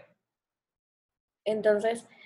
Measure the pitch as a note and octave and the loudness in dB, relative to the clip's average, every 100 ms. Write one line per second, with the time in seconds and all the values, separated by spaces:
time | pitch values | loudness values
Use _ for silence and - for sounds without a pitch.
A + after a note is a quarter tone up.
0 | - _ _ _ _ _ _ _ _ _ | -6 _ _ _ _ _ _ _ _ _
1 | _ _ _ _ - G#3+ G#3+ G#3 A3 A#3 | _ _ _ _ -6 0 2 2 2 -4
2 | - - | -8 -20